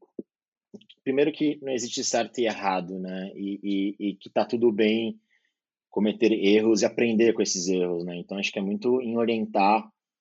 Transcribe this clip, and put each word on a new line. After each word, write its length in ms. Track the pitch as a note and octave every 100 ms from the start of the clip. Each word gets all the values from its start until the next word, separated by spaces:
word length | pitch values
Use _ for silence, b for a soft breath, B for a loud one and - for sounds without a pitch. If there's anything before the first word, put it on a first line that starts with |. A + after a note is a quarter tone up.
| _ - - _ _ _ _ - - _
primeiro 280 | - C3 D3+
que 280 | D3+ D3+ D3
não 100 | C3+
existe 320 | B2+ A#2 -
certo 360 | A#2+ A#2+ A2+ -
e 60 | A2+
errado, 520 | G2 G2 F#2 F2 F#2+
né? 340 | F#2 F#2 F#2+ -
E, 240 | G2 G2+
e, 460 | G2+ G2 G2 G2+ G2+
e 60 | G2
que 140 | -
tá 140 | -
tudo 280 | G#2+ A#2+ A#2+
bem 480 | G#2+ G#2+ A2 A2+ G#2+ _ _ _ _ _ _ _
cometer 420 | - G#2+ G2+ A2+
erros 500 | G#2+ G2 G#2+ A2 G#2+
e 60 | A2
aprender 460 | - A#2 A2 A2+
com 80 | G#2+
esses 240 | G2+ G2 F2+
erros, 360 | F#2 F2+ E2+
né? 140 | F2 F2
Então, 180 | F2 G2
acho 160 | G2+
que 60 | -
é 60 |
muito 360 | G2 G#2 A#2+ B2+
em 160 | A#2+ A#2
orientar, 720 | A2+ A2+ A2 G#2+ G2 A2 G#2+ _ _ _